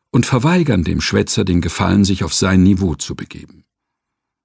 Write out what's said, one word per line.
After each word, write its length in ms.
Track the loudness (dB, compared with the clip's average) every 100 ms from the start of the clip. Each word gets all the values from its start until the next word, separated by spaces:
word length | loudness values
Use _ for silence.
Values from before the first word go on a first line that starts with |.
| _
und 140 | -2 0
verweigern 580 | 0 2 2 2 0
dem 160 | 0 -2
Schwätzer 460 | -2 -2 -2 -2 0
den 160 | 0
Gefallen, 420 | -2 -2 0 2
sich 200 | 2 0
auf 100 | -4
sein 300 | -2 2 4
Niveau 320 | 4 4 0 -4
zu 200 | -8 -12
begeben. 480 | -14 -18 -20 -20 _ _ _ _ _ _ _ _